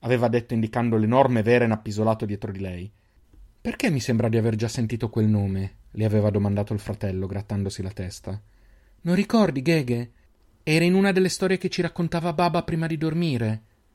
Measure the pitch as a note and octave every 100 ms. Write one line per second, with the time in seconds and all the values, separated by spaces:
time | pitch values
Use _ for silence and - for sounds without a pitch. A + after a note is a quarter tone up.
0 | A#2+ B2 B2 A#2+ A#2+ A2+ A2 A#2+ A#2+ A2
1 | G#2+ B2+ C3+ A#2+ G#2+ A#2+ A#2 A2 A2 G2+
2 | A2 A2 G#2+ G2+ G#2 F#2+ F#2+ F2+ G2 -
3 | _ _ _ - - _ A#3 - B3+ C#3
4 | - A2+ A2+ A2+ A2+ A2 A2+ - A2 A#2
5 | G#2+ A#2 G#2+ G#2 G2+ F#2+ F#2+ - - -
6 | A2 G#2+ G#2 G2+ G2+ G2+ G2+ G#2 - G#2
7 | G2+ F#2 F#2+ F#2+ G#2 G2+ G2 - F#2 G2+
8 | F#2 - - G2+ - _ _ - _ _
9 | E3+ F#3 G3+ A#3 F#3+ C3+ C3+ D#3+ B2 A#2+
10 | A#2+ _ _ _ _ _ - D#3 F3 F#3
11 | G3 F#3+ F#3 - F#3 F#3 F#3 - E3+ -
12 | E3+ E3+ F3 D#3+ F3 E3+ E3 D#3+ E3 D#3+
13 | D#3+ D#3+ E3+ B2 A2+ A2 - _ _